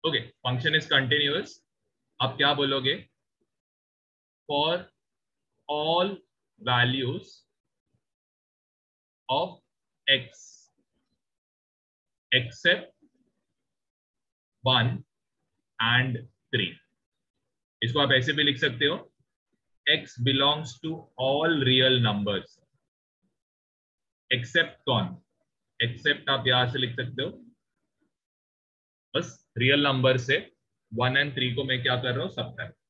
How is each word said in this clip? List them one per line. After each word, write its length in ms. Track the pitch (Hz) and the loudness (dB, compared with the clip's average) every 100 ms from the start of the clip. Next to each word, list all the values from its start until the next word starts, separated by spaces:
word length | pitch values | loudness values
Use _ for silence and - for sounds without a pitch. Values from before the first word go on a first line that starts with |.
ओके, 160 | 165 139 - _ 127 | -2 -2 -6 _ -4
function 300 | 123 156 156 | -2 0 0
is 100 | - | 2
continuous, 640 | 139 131 147 143 160 - - _ _ _ _ _ _ | 0 2 0 2 -2 -6 -16 _ _ _ _ _ _
आप 160 | 131 123 | -6 0
क्या 160 | 143 | 0
बोलोगे, 420 | 143 139 139 131 185 - _ _ _ _ _ _ _ _ _ _ _ _ _ - | 2 0 0 0 -4 -8 _ _ _ _ _ _ _ _ _ _ _ _ _ -4
for 260 | 143 156 175 180 _ _ _ _ _ _ _ - | 0 0 -2 -6 _ _ _ _ _ _ _ -6
all 480 | 151 156 170 190 190 _ _ _ _ | -2 2 2 2 -4 _ _ _ _
values 720 | 110 123 120 131 123 170 - - _ _ _ _ _ _ _ _ _ _ _ _ _ _ _ _ _ _ - | 0 2 2 0 -4 -6 -10 -20 _ _ _ _ _ _ _ _ _ _ _ _ _ _ _ _ _ _ -4
of 280 | 139 180 - _ _ _ _ - | -2 -2 -8 _ _ _ _ 0
x 380 | 135 120 - - - _ _ _ _ _ _ _ _ _ _ _ _ _ _ _ _ _ | 0 0 -20 -20 -20 _ _ _ _ _ _ _ _ _ _ _ _ _ _ _ _ _
except 580 | 127 120 - 170 180 - _ _ _ _ _ _ _ _ _ _ _ _ _ _ _ _ _ | 0 0 -2 0 0 -4 _ _ _ _ _ _ _ _ _ _ _ _ _ _ _ _ _
one 280 | 127 127 117 120 - _ _ _ _ _ _ - | 0 2 0 -2 -10 _ _ _ _ _ _ -4
and 400 | 113 123 131 117 - _ _ | 2 2 2 -4 -10 _ _
three। 180 | 117 90 - _ _ _ _ _ _ _ _ _ _ | -4 -4 -8 _ _ _ _ _ _ _ _ _ _
इसको 180 | - 135 | -4 0
आप 120 | 135 | 2
ऐसे 200 | 131 123 | 2 2
भी 100 | 147 | 0
लिख 160 | 143 131 | 0 0
सकते 280 | 151 117 143 | -2 0 -2
हो, 100 | 190 - _ _ _ _ _ _ _ - | -2 -8 _ _ _ _ _ _ _ -2
x 280 | 160 - - 120 | -2 -2 -4 0
belongs 440 | 135 143 151 156 - | 2 2 0 -6 -10
to 80 | 160 160 - - | -10 -10 -12 -4
all 360 | 131 143 165 156 | -2 0 2 2
real 340 | 127 127 131 127 | 4 4 4 4
numbers 580 | 117 101 101 95 - _ _ _ _ _ _ _ _ _ _ _ _ _ _ _ _ _ _ | 2 0 -2 -4 -8 _ _ _ _ _ _ _ _ _ _ _ _ _ _ _ _ _ _
except 480 | 127 120 170 165 - | -4 0 0 -2 -4
कौन, 240 | - 117 90 - _ _ _ _ _ _ | -2 0 -2 -8 _ _ _ _ _ _
except 480 | 120 117 143 143 - | -6 -2 -2 -2 -2
आप 160 | 135 127 | -2 2
यहां 240 | 127 123 | 2 2
से 80 | 127 | -2
लिख 160 | 127 120 | -4 -4
सकते 260 | 127 127 | -8 -6
हो, 80 | 156 - - _ _ _ _ _ _ _ _ _ _ _ _ _ _ _ _ | -8 -8 -20 _ _ _ _ _ _ _ _ _ _ _ _ _ _ _ _
बस 220 | 151 170 - _ - | -6 -6 -14 _ 0
real 240 | 123 143 | 2 4
number 340 | 143 131 131 127 | 2 4 4 2
से 200 | 120 147 - _ _ _ _ | 2 -2 -2 _ _ _ _
one 260 | 113 127 135 | 0 2 2
and 120 | 143 131 | 0 -2
three 180 | 127 | -2
को 100 | 120 | -2
मैं 180 | 135 127 | -2 -2
क्या 140 | 127 123 | 0 0
कर 180 | 127 | -2
रहा 80 | 127 | -4
हूं, 80 | 190 | -4
Subtract। 440 | - 120 - - - | -6 -10 -10 -14 -16